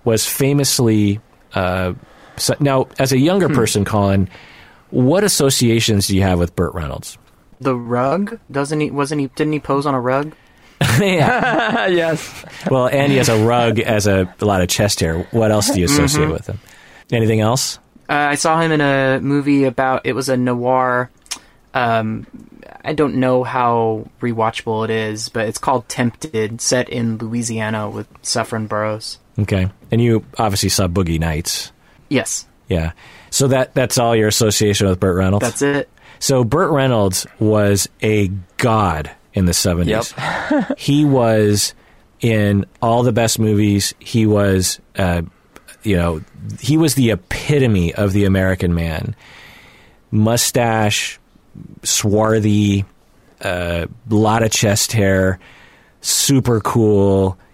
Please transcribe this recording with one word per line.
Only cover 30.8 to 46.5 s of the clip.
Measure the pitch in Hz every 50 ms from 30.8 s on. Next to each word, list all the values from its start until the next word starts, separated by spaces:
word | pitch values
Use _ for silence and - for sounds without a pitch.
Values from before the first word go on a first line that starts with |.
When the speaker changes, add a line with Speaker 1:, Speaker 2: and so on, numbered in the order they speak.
| 95 87
Speaker 1:
Boogie | 85 101 92 82 82 80
Nights. | 82 82 78 78 85 - - - - - - _ _ _ _ _ _ -
Speaker 3:
Yes. | 147 120 110 - - - - _ _ _ _
Speaker 1:
Yeah. | - 92 82 80 82 - - - - - - - -
So | - - 139
that, | 127 135 131 131 - -
that's | 139 127 - -
all | 131 120 117 117
your | 110 107
association | 107 104 - 117 107 104 - 107 104 98 - 104 95
with | 90 90
Burt | 98 95 85
Reynolds? | 92 95 95 101 104 127
Speaker 3:
That's | 117 - -
it. | 139 143 143 143 131 - _ _ - - - -
Speaker 1:
So | - - 135 127 123
Burt | 104 - 165 185 147
Reynolds | 160 139 135 131 123 110 101 95 90 - - - - -
was | 113 107 107 107 104 101 101 98 - - _ -
a | - 107 107 104 101 90 98 98 90 - _
god | - - 120 110 110 101 90 80 76 76 - - _ _ _ -
in | 101 92
the | 87 85
seventies. | - - 98 85 87 87 87 104 113 117 - -
Speaker 2:
Yep. | - - - - - - - 302 285 196 - 269
<laughs> | -
Speaker 1:
He | - - 143 147 151
was | 143 135 127 117 113 110 107 107 104 104 104 - - - - _ _ _ _ _ _ _ -
in | - 117 110 107 104 101 101 101 95 - _ -
all | - 117 117 120 120
the | 123
best | 107 120 117 110 - 113
movies. | 110 107 104 101 107 101 101 101 95 - - _
He | - - - 117 110
was, | 107 104 101 101 98 95 92 90 - - - - _ -
uh, | - 98 90 87 87 85 90 - _ _ _ - - _ - - -
you | - 110 98
know, | 87 85 85 82 80 95 - - - 104 104